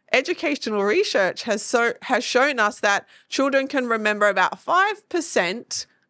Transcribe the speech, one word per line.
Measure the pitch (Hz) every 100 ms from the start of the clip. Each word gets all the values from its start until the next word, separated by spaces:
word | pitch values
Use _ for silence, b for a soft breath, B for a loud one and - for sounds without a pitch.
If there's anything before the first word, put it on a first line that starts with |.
| _
educational | 247 285 349 320 294 - 214
research | 196 330 415 226 185 -
has | - 214
so, | - 240 233 -
has | - 226
shown | - 247 277 262
us | 208 -
that | 208 196 - b b
children | - 277 269 269
can | 277 247
remember | 226 214 208 208
about | 190 185 -
five | - 349 403 427 _
percent | 349 - 240 175 220 - - - _